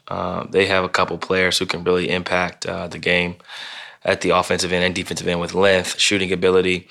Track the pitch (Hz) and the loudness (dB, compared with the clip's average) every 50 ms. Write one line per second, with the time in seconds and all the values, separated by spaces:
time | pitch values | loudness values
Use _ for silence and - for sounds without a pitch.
0 | _ - 95 92 90 90 90 87 - - - 92 98 92 95 95 92 90 - - | _ -8 -6 -6 -4 -4 -4 -6 -6 0 2 2 2 4 2 2 2 0 0 0
1 | 92 - 87 82 - - 95 92 92 92 104 - 92 90 - 85 87 90 90 90 | 0 0 -2 -6 -4 -2 0 2 2 2 2 0 -2 -4 -4 -2 0 0 2 2
2 | 87 - 85 90 87 - 92 90 90 87 - - - 92 90 87 87 87 82 85 | 2 0 -2 -2 -2 -2 0 0 0 -2 -4 -8 -8 -8 -6 -6 -8 -8 -10 -6
3 | 78 85 87 87 90 87 87 - - - - - - - - - - - - - | -2 0 2 2 0 -2 -4 -8 -14 -18 -16 -16 -14 -14 -14 -16 -18 -18 -18 -4
4 | - - 98 - - 90 85 90 90 - 95 87 92 87 92 90 87 92 87 98 | -2 0 0 2 2 2 4 2 2 2 0 -2 0 0 0 0 0 0 0 -2
5 | 87 - 90 - - 90 87 85 87 82 - 90 98 98 95 92 90 - - - | -4 -4 -6 -4 -2 -2 -2 -2 -2 -2 0 2 4 4 4 4 2 0 -2 -2
6 | - - 104 98 95 90 95 87 87 92 92 92 90 92 92 90 90 - | 0 2 2 0 0 0 0 2 2 4 4 4 4 2 0 -2 -4 -10